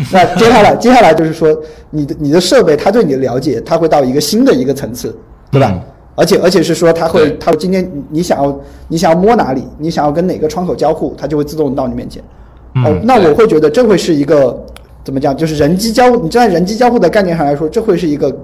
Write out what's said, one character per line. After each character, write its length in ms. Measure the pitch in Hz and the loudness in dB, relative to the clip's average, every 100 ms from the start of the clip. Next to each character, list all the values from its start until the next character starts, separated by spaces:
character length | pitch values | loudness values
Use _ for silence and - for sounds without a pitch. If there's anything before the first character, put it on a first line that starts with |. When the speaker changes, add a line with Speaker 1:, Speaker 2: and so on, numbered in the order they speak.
| 131 | 0
Speaker 1:
那 100 | 185 170 | 2 2
接 160 | - 226 | 2 4
下 100 | 247 | 6
来， 160 | 202 196 | 4 2
接 160 | 233 | 4
下 80 | 247 | 6
来 140 | 190 | 6
就 100 | 160 | 4
是 80 | 160 | 0
说 260 | 156 160 156 - - - | 0 0 0 -4 -18 -10
你 160 | 151 | -6
的， 100 | 143 160 | -6 -6
你 120 | 147 | 0
的 80 | 165 | 0
设 240 | 180 269 | 2 2
备 140 | 170 147 | 2 2
它 140 | - | 2
对 120 | 220 | 2
你 100 | 175 | 2
的 60 | 135 | 0
了 200 | 127 123 | -2 -4
解， 180 | 156 117 | -4 -4
它 160 | - 165 | -2 -2
会 100 | 160 | 2
到 160 | 160 | 2
一 80 | 131 | 2
个 80 | 135 | 0
新 240 | - 208 | 0 2
的 80 | 269 | 2
一 120 | 160 | 2
个 100 | 127 | 0
层 180 | 135 110 | -4 -6
次， 240 | - 113 - - - - | -10 -12 -12 -20 -20 -4
对 80 | 135 | 0
吧？ 120 | 131 | 0
Speaker 2:
嗯。 80 | 87 - - - - | -2 -10 -20 -10 -2
Speaker 1:
而 80 | |
且， 140 | 151 190 | 0 2
而 100 | 170 | 2
且 140 | 180 | 2
是 140 | 156 160 | 0 2
说 160 | 170 | 2
它 160 | 165 165 | 2 0
会， 200 | 180 151 | 0 0
Speaker 3:
对。 80 | - | 0
Speaker 1:
它 120 | - | -2
今 180 | 156 185 | -2 0
天 100 | 185 180 | -2 -4
你， 120 | 143 - | -8 -8
你 140 | 156 | -4
想 160 | 175 135 | -2 -2
要， 220 | 143 139 - - - | -2 -4 -12 -18 -8
你 100 | 165 | -2
想 140 | 185 | 0
要 80 | 170 | 2
摸 160 | 196 | 2
哪 180 | 240 131 | 2 0
里， 120 | 135 123 - | -4 -8 -8
你 120 | 156 | -6
想 140 | 170 | -2
要 80 | 147 | -2
跟 120 | 151 | 0
哪 140 | 180 156 | -2 -2
个 80 | 151 | -4
窗 180 | 165 | -4
口 80 | 180 | -4
交 220 | 123 147 | -2 -2
互， 180 | 156 151 - | -2 -6 -6
它 80 | 143 | -6
就 100 | 151 | -4
会 60 | |
自 140 | 143 160 | -4 -4
动 180 | 147 | -4
到 140 | 131 127 | -4 -6
你 60 | |
面 140 | 120 117 | -6 -10
前。 140 | - - - - - - 131 | -14 -20 -20 -20 -20 -8 -2
Speaker 2:
嗯。 80 | |
Speaker 1:
哦， 120 | 127 160 | 0 0
那 140 | 220 247 | 2 2
我 180 | 170 | 4
会 140 | 147 220 | 4 4
觉 100 | 156 | 4
得 100 | 156 | 2
这 160 | 190 | 2
会 140 | 233 180 | 2 2
是 160 | - | 0
一 80 | 151 | -2
个， 340 | 143 151 131 - - - - - | 2 2 2 -2 -12 -20 -20 -20
怎 100 | - | -10
么 60 | 135 | -4
讲？ 180 | 143 135 | -4 -2
就 80 | |
是 120 | 160 151 | -2 0
人 200 | 147 185 | 0 0
机 160 | 226 | -2
交 200 | 226 247 | 2 2
互， 100 | 240 | 2
你 60 | 160 | 0
站 180 | 226 240 | 0 2
在 80 | |
人 100 | 175 | 0
机 120 | 180 220 | -2 0
交 120 | 247 | 0
互 120 | 240 | 2
的 100 | 240 | 0
概 100 | 226 | 0
念 160 | 185 165 | -2 -2
上 80 | |
来 120 | 143 143 | -2 -2
说， 120 | 156 | -4
这 140 | 220 | -2
会 160 | 220 175 | -2 -2
是 80 | 170 | -2
一 100 | 147 | -2
个， 140 | 143 - | -4 -4